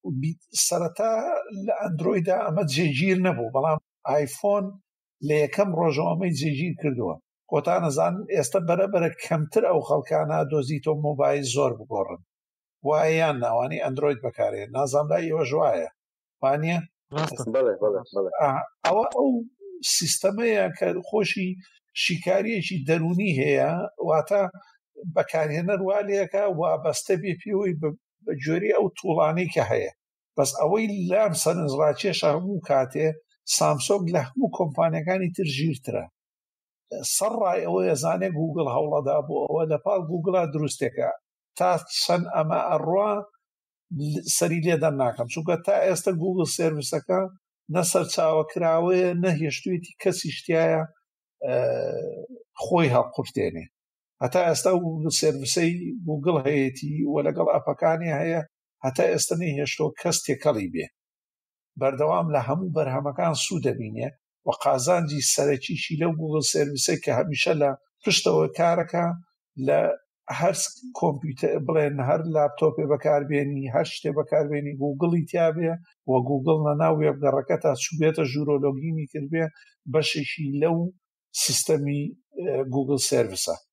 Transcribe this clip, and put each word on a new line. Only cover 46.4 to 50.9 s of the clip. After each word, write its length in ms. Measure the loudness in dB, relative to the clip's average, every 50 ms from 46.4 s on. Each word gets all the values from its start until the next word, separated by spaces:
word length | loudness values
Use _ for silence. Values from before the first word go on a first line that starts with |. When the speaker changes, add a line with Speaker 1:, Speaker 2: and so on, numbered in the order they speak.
| 0
Speaker 1:
سێرویسەکە 720 | -2 0 0 0 0 0 -2 -4 -4 -6 -6 -2 -2 -2 0 0 -4 -8 _ _ _ _ _ _ -4
نە 120 | -2 0 0
سەرچاوەکراوەیە، 1300 | 2 2 0 0 0 0 2 2 4 4 2 0 0 -2 0 2 2 2 2 4 4 4 4 2 2 0
نە 160 | 0 2 2
هێشتوویەتی 600 | 2 2 0 -2 -4 -4 -4 -4 -4 -4 -4 -10 -16
کەسی 320 | _ -2 -2 -2 0 -6 -6
شتیایە، 520 | -8 -8 -2 0 2 2 4 4 2 0 0 -4